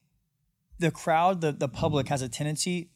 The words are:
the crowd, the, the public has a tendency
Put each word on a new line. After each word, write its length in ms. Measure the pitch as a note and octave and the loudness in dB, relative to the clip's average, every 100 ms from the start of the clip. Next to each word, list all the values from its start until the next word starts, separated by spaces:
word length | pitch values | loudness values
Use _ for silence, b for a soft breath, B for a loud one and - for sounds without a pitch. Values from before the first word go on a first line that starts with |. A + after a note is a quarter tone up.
| _ _ _ _ _ _ _ - | _ _ _ _ _ _ _ -2
the 120 | E3 | 0
crowd, 500 | - F3 D#3+ F3+ F#3 | 0 2 4 4 2
the, 120 | D#3+ | 0
the 160 | C#3 C#3+ | 0 -4
public 400 | - D#3+ D3 B2+ | 0 0 0 0
has 140 | C#3+ | -2
a 60 | B2+ | -4
tendency 600 | - D3+ D3+ F3+ F3 E3+ | -4 -4 -2 -2 -4 -6